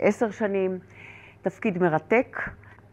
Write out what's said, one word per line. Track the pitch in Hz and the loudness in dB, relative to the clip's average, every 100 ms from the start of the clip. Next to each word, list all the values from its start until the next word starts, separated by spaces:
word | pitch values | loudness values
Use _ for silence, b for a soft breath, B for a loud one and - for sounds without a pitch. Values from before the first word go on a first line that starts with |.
עשר | 190 208 226 | 0 2 -2
שנים. | 196 214 196 190 185 B B B B B B | -2 -2 0 -2 -4 B B B B B B
תפקיד | 196 - 226 180 | -8 -4 -2 2
מרתק. | 180 156 - 226 262 - - - B B - | 2 2 2 2 2 -4 -10 -12 B B -20